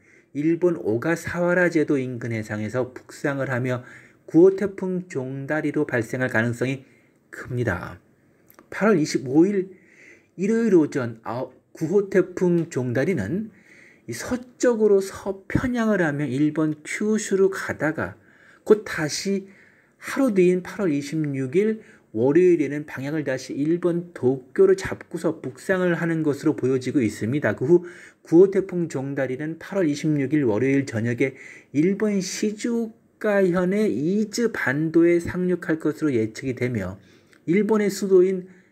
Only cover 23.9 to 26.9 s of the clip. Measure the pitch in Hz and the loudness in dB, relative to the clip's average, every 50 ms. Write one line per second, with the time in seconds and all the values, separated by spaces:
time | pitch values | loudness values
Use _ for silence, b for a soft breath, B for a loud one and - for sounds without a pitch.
23.9 | 170 175 175 - - - 123 123 135 131 - - - - 190 196 190 190 - - | -2 -2 -4 -8 -6 -2 0 0 0 0 -4 -2 2 4 6 6 4 2 -2 -6
24.9 | - - - - - 170 180 165 160 - - 127 - - - - 190 185 180 180 | -8 -10 -12 -12 -8 -4 -4 -4 -4 -4 -8 -12 -12 -8 -4 -2 0 0 2 0
25.9 | 170 156 170 165 165 160 156 147 139 143 - 156 139 - 123 127 135 127 123 127 | 0 0 -2 -2 -2 0 0 0 -2 0 0 -2 0 0 0 0 0 0 -2 -2